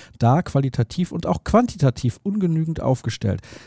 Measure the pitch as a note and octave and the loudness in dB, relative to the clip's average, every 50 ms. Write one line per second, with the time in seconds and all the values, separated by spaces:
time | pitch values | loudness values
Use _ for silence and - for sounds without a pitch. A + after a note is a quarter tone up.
0 | - - - - - A#2 C3 - - - - C#3 C#3 C3+ - - A#2 - - - | -20 -20 -2 2 4 4 4 4 2 0 0 0 0 0 0 -2 -2 -2 -2 -4
1 | F3+ - - F3 - - F3+ - - - - A3 B3 A#3 - F#3 C#3 C3 - - | -4 -2 -4 -4 -2 -2 -2 -2 0 2 2 2 2 2 0 0 0 0 2 0
2 | - A#2+ - - - G3+ G3 G#3+ F#3+ E3+ D#3+ D#3+ D#3+ D#3+ D#3+ - - B2+ C3 - | -2 -4 -4 -4 -4 -4 -2 0 0 0 0 0 -2 -2 -4 -2 0 0 0 0
3 | - A#2 - - - G#2 F#2+ F#2+ - - - - - | -2 -6 -6 -4 -2 -2 -2 -4 -6 -12 -20 -20 -20